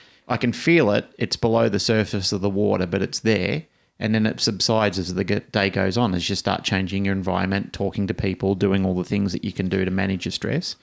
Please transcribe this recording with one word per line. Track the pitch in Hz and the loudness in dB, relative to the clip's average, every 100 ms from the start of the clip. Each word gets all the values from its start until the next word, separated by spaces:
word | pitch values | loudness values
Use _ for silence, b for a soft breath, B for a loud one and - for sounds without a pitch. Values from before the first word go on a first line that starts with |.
| B B - | B B -6
"I | 120 | -2
can | 120 | 0
feel | - - 170 107 | 0 4 4 4
it. | 107 - - | 2 -2 -6
It's | 120 - | -4 0
below | 117 113 113 | 2 4 2
the | 98 | 2
surface | - 110 101 104 92 | 2 2 2 -2 -2
of | 101 | -2
the | 101 | 0
water, | 95 104 101 90 | 0 2 0 0
but | 92 | 0
it's | 95 - | -2 -2
there." | 110 104 92 143 - _ _ _ | 0 2 0 -2 -6 _ _ _
And | 107 110 | 0 2
then | 107 | 0
it | - | 0
subsides | - 98 - 110 104 90 | -2 0 2 2 2 0
as | 85 | -4
the | 90 | -2
g-, | 92 101 - | 0 -2 -2
day | 107 98 | 0 0
goes | 98 95 104 | 2 0 2
on, | 117 92 | 0 0
as | 85 | -2
you | 101 | -2
start | - 95 - | -2 -2 0
changing | 95 92 98 98 | -2 0 -2 0
your | |
environment, | 98 92 92 92 98 - | -2 0 0 0 -2 -4
talking | - 98 - 95 | -4 -4 -2 -2
to | |
people, | - 98 92 98 95 | -2 -2 0 0 2
doing | 101 98 92 | 2 2 2
all | 90 | 0
the | 87 | -2
things | 104 98 | 0 0
that | 90 98 | -2 -4
you | |
can | 95 92 | -4 -2
do | 95 92 | 0 0
to | |
manage | 95 95 95 - | 0 -2 -2 -4
your | |
stress. | - - 135 - - | -6 -4 -4 -4 -12